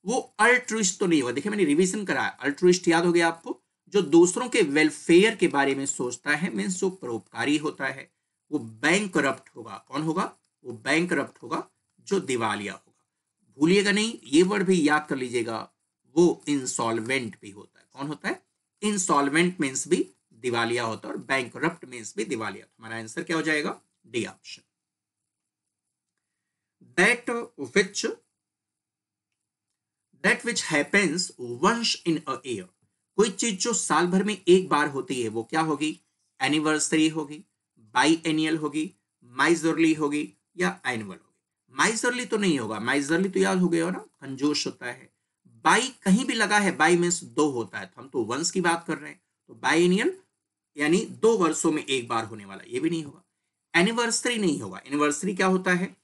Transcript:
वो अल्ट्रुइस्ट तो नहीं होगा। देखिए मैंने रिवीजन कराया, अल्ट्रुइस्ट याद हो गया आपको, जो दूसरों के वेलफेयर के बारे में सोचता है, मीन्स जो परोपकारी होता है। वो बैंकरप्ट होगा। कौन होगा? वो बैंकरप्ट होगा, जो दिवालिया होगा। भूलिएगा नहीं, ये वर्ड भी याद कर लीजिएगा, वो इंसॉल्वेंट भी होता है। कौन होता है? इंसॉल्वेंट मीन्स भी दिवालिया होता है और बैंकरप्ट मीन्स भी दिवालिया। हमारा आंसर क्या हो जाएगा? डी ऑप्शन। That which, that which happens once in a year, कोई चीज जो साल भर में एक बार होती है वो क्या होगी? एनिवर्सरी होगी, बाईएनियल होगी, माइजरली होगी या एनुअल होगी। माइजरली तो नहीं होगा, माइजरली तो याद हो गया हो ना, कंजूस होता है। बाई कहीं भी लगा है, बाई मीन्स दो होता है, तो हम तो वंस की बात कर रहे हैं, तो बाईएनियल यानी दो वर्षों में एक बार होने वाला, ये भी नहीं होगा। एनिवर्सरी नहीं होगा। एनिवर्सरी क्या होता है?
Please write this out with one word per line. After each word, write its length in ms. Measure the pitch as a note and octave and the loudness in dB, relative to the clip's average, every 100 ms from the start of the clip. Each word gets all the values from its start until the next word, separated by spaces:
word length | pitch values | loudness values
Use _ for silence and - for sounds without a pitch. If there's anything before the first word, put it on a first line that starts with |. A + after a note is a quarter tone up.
वो 300 | F3+ B3 - - | -2 -4 -4 2
अल्ट्रुइस्ट 600 | A3 B3 B3 A3 G#3+ - | 4 4 0 -2 -2 0
तो 60 | G3 | 2
नहीं 160 | D#3+ | 2
होगा। 100 | B2 | 2
देखिए 180 | B2 G3+ | -2 -4
मैंने 140 | G#3 | 0
रिवीजन 400 | E3 D3 F#3 G#3+ | 2 4 2 0
कराया, 240 | G3 C3+ G#2 | -4 -2 -4
अल्ट्रुइस्ट 600 | - C3+ C#3+ F3+ F3+ - | -4 -6 2 4 4 2
याद 160 | E3 | 2
हो 80 | F3 | 2
गया 160 | E3+ E3+ | 2 2
आपको, 340 | E3 - F4+ _ _ _ | -2 -12 -14 _ _ _
जो 140 | G3+ | -2
दूसरों 460 | D#3+ E3 F3 A#3 B3 | 6 6 6 4 -2
के 140 | - | 0
वेलफेयर 720 | D#3 C#3+ D3+ - - F3 G#3+ G#3 | 2 2 0 0 4 6 6 2
के 120 | F#3 | 0
बारे 260 | C#3+ C#3 | 2 0
में 120 | C3+ C#3 | 0 -4
सोचता 440 | - B2+ A#2+ C#3+ | -6 -6 -6 -4
है, 240 | D3 F#3+ | -2 -2
मीन्स 260 | A3 G3+ F3+ | -4 -6 -2
जो 100 | F#3+ | -4
परोपकारी 680 | F#3 A#2+ A2+ _ A#2 B2 D3 | -4 -8 -8 _ -6 -2 0
होता 300 | D3+ - C3+ | -2 -6 -8
है। 260 | C3+ - _ _ _ _ | -8 -18 _ _ _ _
वो 80 | D3 | -8
बैंकरप्ट 920 | A#2 A2 D3 F3+ G#3 F3 C#3 C3 - C3 | -8 -2 2 2 2 0 0 -4 -12 -20
होगा। 280 | A2 G2+ _ | -16 -16 _
कौन 140 | C3+ | -6
होगा? 340 | D#3+ D#3+ A#3 - _ _ | -4 -2 -4 -8 _ _
वो 80 | B2+ | -16
बैंकरप्ट 680 | A#2 B2 D#3 F3 D3+ B2 _ | -10 -2 0 0 -2 -4 _
होगा, 260 | A#2 D#3+ - _ _ _ | -10 -10 -10 _ _ _
जो 200 | - G3 | -4 -4
दिवालिया 520 | C3 B2 A2+ G#2 G2 | -2 -2 -2 -4 -8
होगा। 340 | F#2+ _ _ _ _ _ _ _ - | -12 _ _ _ _ _ _ _ 0
भूलिएगा 340 | D#3+ G3 G3+ | 4 4 4
नहीं, 260 | G3+ A3 A3+ | 2 0 -4
ये 180 | - D3+ | 2 4
वर्ड 240 | F#3 G#3 F#3 | 4 2 2
भी 220 | F#3 D3 | 4 4
याद 180 | D3+ - | 2 -2
कर 60 | C3+ | -6
लीजिएगा, 560 | B2+ A#2+ A#2 A2+ - _ _ _ _ D#3+ | -2 -4 -4 -6 -10 _ _ _ _ 4
वो 280 | E3+ - - | 4 4 -2
इंसॉल्वेंट 920 | C#3+ B2 - A#2 A#2 A2 C3+ A2+ F#2 | -2 -2 -2 -2 -2 -2 -4 -4 -12
भी 100 | G#2 | -20
होता 300 | G2 - _ | -20 -20 _
है। 60 | _ | _
कौन 160 | B2+ D3 | -12 -10
होता 200 | D3 G3+ | -8 -8
है? 140 | F#4 _ _ _ _ | -8 _ _ _ _
इंसॉल्वेंट 760 | G#3 G#3 F3 C#3+ C#3 D3+ F3 F3+ | -4 -2 2 2 4 2 2 0
मीन्स 280 | C#3 C3 C#3+ | -4 -4 -2
भी 260 | F3 G3 _ _ | -2 -2 _ _
दिवालिया 520 | A2+ B2 A#2 A#2 A#2+ | _ -4 -2 0 -2
होता 240 | A2+ A2 - | -4 -6 -8
है 60 | |
और 60 | G2 | -12
बैंकरप्ट 640 | A#2+ C3+ A#2+ B2 D#3 E3+ | -4 -4 -4 -4 -4 -4
मीन्स 320 | C3 B2 G#2 G3 | -16 -16 -12 -8
भी 80 | |
दिवालिया। 420 | G#3 A#2 G#2+ G2 - _ | -6 -4 -6 -10 -18 _
हमारा 180 | A2+ A2+ | -14 -12
आंसर 260 | A2 - | -10 -12
क्या 140 | E3 D#3+ | -4 -2
हो 60 | |
जाएगा? 380 | D#3 D3+ E3 - _ _ _ | 0 -2 -4 -10 _ _ _
डी 180 | A#2 | -6
ऑप्शन। 380 | F#2+ - - - _ _ _ _ _ _ _ _ _ _ _ _ _ _ _ _ _ _ _ _ _ _ B2 D3 | -6 -10 -20 -20 _ _ _ _ _ _ _ _ _ _ _ _ _ _ _ _ _ _ _ _ _ _ -6 2
That 320 | G3+ A#3+ - A#3 A#3 - | 4 2 -2 -6 -8 -12
which, 480 | B2+ G3 F#3+ - A3+ - _ _ _ _ _ _ _ _ _ _ _ _ _ _ _ _ _ _ _ _ E3 | -2 0 0 -2 -6 -6 _ _ _ _ _ _ _ _ _ _ _ _ _ _ _ _ _ _ _ _ 0
that 160 | A#3 | 0
which 200 | A#3 A3+ | -2 -4
happens 680 | - D3+ C#3+ G3+ F#3 E3+ - - | -2 -2 2 2 2 -2 -6 -10
once 560 | B2 A#2+ F3+ A#3 A3+ - F3 | -10 0 0 0 -2 -2 -2
in 100 | D3+ | -4
a 200 | - C3 C3+ | -4 -8 -6
year, 200 | G#2+ F#2 _ _ _ _ - | -8 -10 _ _ _ _ 0
कोई 140 | A3 | 0
चीज 300 | F#3 A#3 F#3+ | 0 -4 -2
जो 120 | A#3+ | -2
साल 340 | A3+ - D#3 F3 | -2 0 0 2
भर 180 | F#3+ | 2
में 180 | G#3 G3+ - | 0 -2 6
एक 200 | F#3 E3 | 4 6
बार 200 | D3+ D3 | 0 0
होती 340 | C3+ B2+ C3 | -4 -6 -4
है 60 | A2+ | -4
वो 160 | A2 | -4
क्या 160 | A2+ D#3+ | -4 -2
होगी? 400 | D#3+ C#3+ D#3 - _ _ _ _ | -2 -2 -4 -6 _ _ _ _
एनिवर्सरी 680 | C3+ D3+ D3+ D#3 D3+ D#3+ D#3 | -2 0 0 0 0 2 2
होगी, 360 | D#3 C#3+ D3+ - _ _ _ | 0 -8 -14 -20 _ _ _
बाईएनियल 800 | A2 B2+ C#3+ E3 E3 D#3 D#3 D#3+ | _ 2 2 2 0 0 0 0
होगी, 380 | D3+ D3 F3 _ _ _ | -2 -4 -6 _ _ _
माइजरली 720 | A#2+ B2 D3 E3 D#3+ D#3 D#3+ | _ 0 2 4 2 2 2
होगी 400 | D#3 D3 D3 D3+ _ _ E3 | 2 0 -2 -6 _ _ -4
या 220 | F3+ F3+ B2+ | -4 -2 -6
एनुअल 320 | A#2 G2+ E2+ | -6 -8 -14
होगी। 280 | _ _ _ _ _ | _ _ _ _ _
माइजरली 540 | C3 F3 A3+ A#3+ B3 | 0 0 2 -2 -2
तो 120 | A#3+ A3 | -2 0
नहीं 220 | G3 C#3+ | 2 0
होगा, 220 | G#2+ G#2+ | -2 -4
माइजरली 480 | A#2 C#3+ C#3 E3+ F#3+ | -2 -2 0 0 0
तो 120 | F#3+ | 2
याद 180 | F#3+ F#3+ | 2 2
हो 100 | F3 | 2
गया 160 | E3 | 2
हो 60 | E3 | -2
ना, 80 | F3+ | -6
कंजूस 680 | - _ C#3 C3 D3 C#3+ C#3 | -12 _ -14 -4 -2 -2 -6
होता 200 | B2 B2 | -8 -12
है। 260 | B2 A#2 _ _ _ _ | -12 -20 _ _ _ _
बाई 420 | A#2 D3+ G3 C4 | _ 2 2 0
कहीं 360 | - G3 G3+ | -4 2 4
भी 100 | A#3+ | 4
लगा 240 | A#3 G3+ G#3 | 0 2 2
है, 180 | G3 - | 2 2
बाई 200 | D#3+ F3 | 4 4
मीन्स 280 | F3 - | 2 -2
दो 260 | B2 A#2+ D3+ | -4 0 0
होता 280 | B2 G#2+ A2 | 0 -8 -10
है, 80 | F#2+ | -14
तो 160 | - | -18
हम 60 | C3 | -8
तो 160 | C3+ | -4
वंस 260 | G#2+ C3 E3 | -4 -4 -2
की 100 | F#3+ | 0
बात 240 | F3 E3+ - | 0 -2 -4
कर 120 | D3+ | -10
रहे 120 | D3 | -10
हैं, 120 | C#3+ _ _ _ | -20 _ _ _
तो 60 | |
बाईएनियल 640 | A2+ B2+ D#3 F3+ F#3 C#4+ F#4 _ _ _ _ _ C#3+ | -6 0 4 4 4 0 -4 _ _ _ _ _ -4
यानी 280 | D3+ F3+ | 0 0
दो 340 | A3+ A#2+ A3 A3 | 0 0 2 4
वर्षों 340 | E3 C#3 E3+ | 2 2 0
में 120 | D3+ | -2
एक 240 | - C3+ A#2 | -2 -4 -2
बार 160 | A#2 | -6
होने 200 | G#2+ G#2+ | -6 -12
वाला, 200 | G2 G2 - | -16 -18 -8
ये 120 | B2 | -4
भी 100 | D#3+ | -2
नहीं 140 | E3+ | -4
होगा। 200 | D3 - _ _ _ _ _ E3 | -8 -18 _ _ _ _ _ 2
एनिवर्सरी 580 | G3 A#3 A#3 A3+ B3 A#3 | 2 2 -2 -2 -2 0
नहीं 220 | F#3+ C#3 | 0 -2
होगा। 220 | G#2 F#2 C3 | -8 -12 -6
एनिवर्सरी 500 | C#3+ D3 D3 F#3+ F#3+ | 0 0 0 -6 0
क्या 100 | F#3+ | 0
होता 260 | F#3 F#3 | 2 0
है? 240 | F3+ F#3+ - | -2 -2 -10